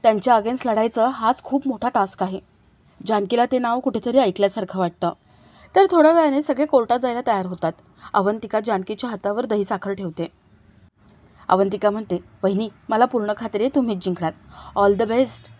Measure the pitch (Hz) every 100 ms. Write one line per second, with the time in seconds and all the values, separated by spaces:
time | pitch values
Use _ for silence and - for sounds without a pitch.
0 | 233 220 247 233 214 254 247 214 226 233
1 | 233 262 226 262 - 269 269 214 247 233
2 | 196 - 190 190 _ _ _ _ _ _
3 | - 214 202 240 247 254 240 240 254 226
4 | 240 254 226 185 202 220 185 185 175 -
5 | 175 - _ _ - - - 370 381 339
6 | 311 330 311 277 302 254 302 269 226 240
7 | 247 240 247 202 185 180 165 - _ _
8 | - 208 190 214 208 214 220 196 190 214
9 | 247 208 202 208 247 208 196 196 196 196
10 | 185 160 165 _ _ _ _ _ _ _
11 | _ _ _ _ - 185 196 190 208 208
12 | 214 175 - _ 190 196 220 - - 220
13 | 247 247 208 208 226 208 247 285 240 190
14 | 185 170 165 - - - - - 202 202
15 | 220 233 262 - -